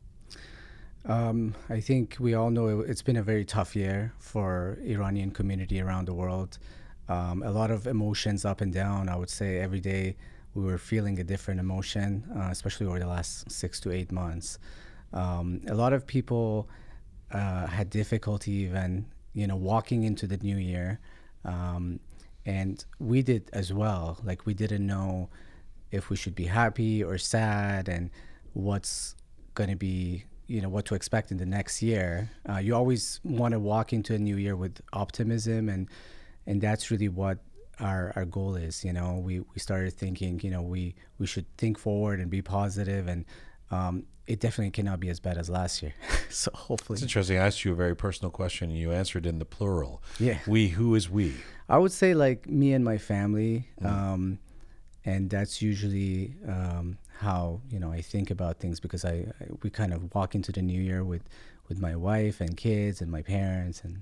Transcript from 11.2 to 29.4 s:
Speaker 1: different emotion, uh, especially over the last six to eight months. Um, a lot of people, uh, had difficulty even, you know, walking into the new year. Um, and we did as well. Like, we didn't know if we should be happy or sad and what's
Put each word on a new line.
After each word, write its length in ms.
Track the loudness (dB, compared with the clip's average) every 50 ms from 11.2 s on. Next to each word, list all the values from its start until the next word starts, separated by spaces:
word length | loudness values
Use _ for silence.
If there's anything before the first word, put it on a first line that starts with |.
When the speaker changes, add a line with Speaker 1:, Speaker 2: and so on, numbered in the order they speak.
| 0
Speaker 1:
different 340 | -2 -2 -2 -2 -2 -2 0
emotion, 680 | 0 0 0 -2 -2 -2 -2 0 0 0 0 -2 -2 -4 -4
uh, 120 | -2 -2 -2
especially 360 | -2 -2 -2 -4 -2 -2 0
over 140 | 0 0 0
the 60 | 0 0
last 420 | 0 -2 -2 -4 -6 -10 -10 -10
six 300 | -6 -4 -4 -4 -4 -4
to 100 | -4 -2
eight 220 | -2 -2 -2 -2 -2
months. 460 | -2 -2 -2 -4 -6 -6 -8 -10 -10 -12 -14 -16 -16 -16 -16 -18 -18 -14 -8 -4
Um, 480 | -2 0 0 0 0 0 -2 -2 -4 -4
a 80 | -2 0
lot 180 | 2 4 4 4
of 140 | 2 0
people, 640 | 0 -2 -2 0 0 0 0 2 2 0 0 -2 -4 -8 -16 -16 -16 -16 -16 -16 -18 -18 -18 -12 -6 -4
uh, 340 | -2 0 0 0 0 -2
had 240 | -2 0 -2 -2 0
difficulty 640 | 0 0 0 2 0 0 0 0 -2 -2 0 -2 0
even, 540 | 0 0 0 0 0 0 0 0 -2 -4 -6 -10 -16 -16 -8 -4
you 140 | -2 0
know, 100 | 0 0
walking 480 | 0 2 2 2 2 2 2 2 2 4
into 220 | 2 2 0 -2
the 100 | -2 -2
new 200 | -2 0 0 0 0
year. 420 | 0 0 0 0 0 -2 -2 -4 -6 -12 -18 -18 -18 -20 -16 -10 -6
Um, 540 | -4 -4 -2 -2 -2 -2 -2 -2 -4 -4 -6 -8 -12 -16 -16 -18 -18 -18 -10 -6
and 380 | -2 -2 0 0 -2 -2 -4 -8 -14 -10 -6
we 240 | 0 2 4 4 6
did 260 | 4 4 2 0 -2 -4
as 200 | -4 -2 0 0
well. 460 | 2 2 2 2 0 0 -4 -4 -4 -4
Like, 240 | -4 -4 -2 -2
we 80 | -2 0
didn't 320 | 0 0 0 0 0 0
know 440 | 0 0 0 0 0 0 -2 -2 -4 -8 -12 -18 -18 -18 -18 -16 -16 -16 -16 -10 -6
if 200 | -4 -4 -2 -2
we 60 | -2
should 180 | -2 -2 -2 -4
be 100 | -2 0
happy 580 | 2 4 4 4 4 4 2 2 2 4 2 2
or 160 | 2 0 -2
sad 680 | 0 2 2 4 4 4 4 2 2 2 0 0 0 0
and 220 | -2 -2 -2 -4 -6 -10 -14 -16 -18 -18 -14 -10 -6
what's 640 | -2 0 0 0 0 0 -2 -4 -4 -6 -8 -10 -12 -18 -20 -20 -20